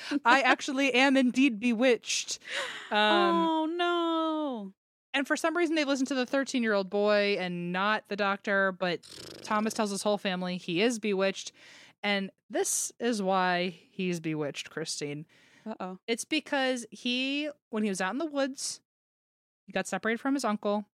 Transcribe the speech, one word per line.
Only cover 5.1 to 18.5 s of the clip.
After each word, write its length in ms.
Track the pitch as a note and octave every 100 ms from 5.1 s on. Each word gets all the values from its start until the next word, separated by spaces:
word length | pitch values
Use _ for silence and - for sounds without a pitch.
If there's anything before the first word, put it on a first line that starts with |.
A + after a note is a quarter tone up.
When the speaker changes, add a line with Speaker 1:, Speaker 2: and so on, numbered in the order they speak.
Speaker 1:
and 140 | C4+ C#4
for 100 | D#4
some 180 | E4+
reason, 200 | D#4+ E4+ D#4+
they 80 |
listen 220 | C#4 C#4 C4
to 80 |
the 100 | C4+
thirteen-year-old 640 | B3 C#4 C4+ C4 A3+ G3+ F#3+
boy 480 | G3+ G#3 G#3 G3+ G3+
and 320 | F3+ F3 F3
not 340 | F#3 G3+ G#3+ -
the 80 | G3+
doctor, 560 | G3+ G3 - G3 F#3+
but 300 | F#3 F#3 E3 - - - -
Thomas 320 | - G#3+ A3
tells 160 | A3 G#3+
his 120 | G3
whole 140 | G#3+ G3+
family 380 | G3+ F3+ F3+ F3+
he 240 | - E3+
is 180 | A3+ A#3
bewitched. 540 | G#3+ F#3+ G3 F#3+ - - - - - _
And 280 | G#3 G3+ G3 - -
this 440 | C4+ G4 - - -
is 220 | A#3 A3
why 540 | F#3 F#3+ F#3 F3 F3+ E3+ _
he's 300 | - F#3 F3
bewitched, 500 | D#3+ D#3 D3 - -
Christine. 560 | - D#3 - D3 D3 D#3 _ _ _ G#3+
Speaker 2:
Uh-oh. 320 | A3 F#3 F#3 -
Speaker 1:
It's 180 | A3+
because 640 | - D#4 - C#4+ C4 B3+ A#3
he, 600 | - B3 B3 C4 C#4+ D4+ - -
when 120 | A3
he 60 | G#3+
was 100 | F#3
out 120 | F#3+
in 60 | A#3+
the 60 | D#4+
woods, 540 | C#4+ C#4